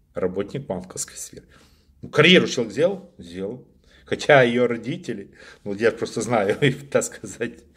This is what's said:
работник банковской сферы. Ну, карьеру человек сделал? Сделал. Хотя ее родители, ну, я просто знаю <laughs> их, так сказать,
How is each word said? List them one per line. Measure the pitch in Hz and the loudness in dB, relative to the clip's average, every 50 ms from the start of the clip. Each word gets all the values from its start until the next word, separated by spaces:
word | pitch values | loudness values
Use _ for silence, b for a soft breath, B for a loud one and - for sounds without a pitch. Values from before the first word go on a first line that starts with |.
| _ _ - | _ _ -8
работник | 87 95 90 90 98 101 - - 139 139 - | -4 -4 -2 -2 -2 -6 -6 -6 -12 -8 -6
банковской | 95 90 92 - - - - - - - | -8 -8 -8 -12 -10 -12 -12 -10 -12 -16
сферы. | - - - - - b b b b b b b b b b _ | -16 -16 -16 -20 -20 b b b b b b b b b b _
Ну, | - - | -16 -6
карьеру | - 147 151 175 180 156 120 107 | 2 4 6 6 6 6 4 2
человек | - 131 117 107 98 | -2 -4 -4 -4 -2
сделал? | 123 160 185 202 185 - - _ _ | 0 0 0 0 -2 -10 -20 _ _
Сделал. | 90 87 87 92 95 101 123 135 - _ _ _ b b b b b | -20 -14 -10 -8 -8 -8 -8 -10 -16 _ _ _ b b b b b
Хотя | b 117 98 - - 151 135 127 | b -6 -6 2 6 6 6 6
ее | 120 120 120 123 117 | 6 4 2 2 2
родители, | 120 117 107 123 165 180 - - 113 98 - - B B B B B B - | 0 -4 -6 -8 -8 -8 -8 -10 -10 -10 -10 -16 B B B B B B -10
ну, | 104 101 | -10 -6
я | 98 113 110 | 0 2 0
просто | 104 - 117 107 - 120 | 2 0 -6 -6 -4 -6
знаю | 107 120 123 110 98 101 104 - | -4 0 0 2 2 2 0 2
<laughs> | |
их, | 147 139 143 - - - | 2 0 0 0 -8 -2
так | - 120 107 | 0 0 0
сказать, | - - - - 98 - - 113 120 - - - _ B | 0 -8 -12 -14 -14 -8 -8 -8 -8 -8 -12 -20 _ B